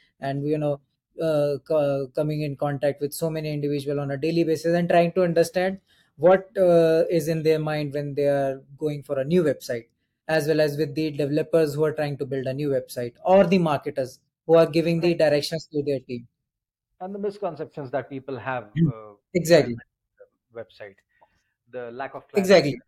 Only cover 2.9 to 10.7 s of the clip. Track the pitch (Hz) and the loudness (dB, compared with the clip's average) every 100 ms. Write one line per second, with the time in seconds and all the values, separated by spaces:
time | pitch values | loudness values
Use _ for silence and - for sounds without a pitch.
2.9 | 139 143 - 165 156 156 147 147 143 139 | -2 -6 -4 -6 -4 -6 -4 -4 -4 -4
3.9 | 143 143 139 160 170 160 156 165 170 175 | -4 -4 -4 -2 0 0 0 0 0 4
4.9 | 175 170 185 175 165 165 185 185 196 _ | 4 4 2 2 2 0 0 -2 -4 _
5.9 | _ _ - 160 190 190 - 180 170 165 | _ _ 2 4 4 2 0 4 6 6
6.9 | 160 - 165 147 160 156 156 156 151 147 | 4 2 0 0 -2 2 0 0 -4 -4
7.9 | 143 143 143 143 143 135 135 139 139 151 | -6 -6 -2 0 2 0 -4 -10 -6 -6
8.9 | 147 135 135 135 175 156 127 - 123 - | -6 -6 -4 0 2 2 -2 -4 -8 -10
9.9 | _ _ _ - 160 147 151 151 | _ _ _ -4 -2 0 2 0